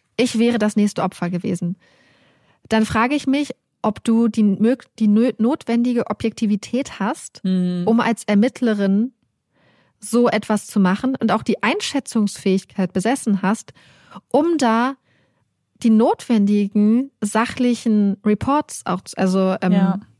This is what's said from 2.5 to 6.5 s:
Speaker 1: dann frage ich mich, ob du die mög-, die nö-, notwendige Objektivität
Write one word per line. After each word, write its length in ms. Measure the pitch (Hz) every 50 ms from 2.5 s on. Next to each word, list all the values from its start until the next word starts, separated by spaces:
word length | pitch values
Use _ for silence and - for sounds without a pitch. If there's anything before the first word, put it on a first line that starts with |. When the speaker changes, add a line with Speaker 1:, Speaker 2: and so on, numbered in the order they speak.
| _ _ _ -
Speaker 1:
dann 180 | 226 220 220
frage 300 | - - 220 233 254 302
ich 100 | 285 -
mich, 240 | 269 269 294 285 - - _ _ _ _ _
ob 220 | - 214 208 - -
du 240 | 233 226 226 233 220
die 160 | - 220 208
mög-, 420 | 202 196 - 214 233 269 - - _ _ -
die 80 | 220 208
nö-, 240 | 208 220 240 262 - -
notwendige 680 | 214 247 320 - - - 233 233 240 247 240 240 - -
Objektivität 920 | 214 - - 220 214 - 226 202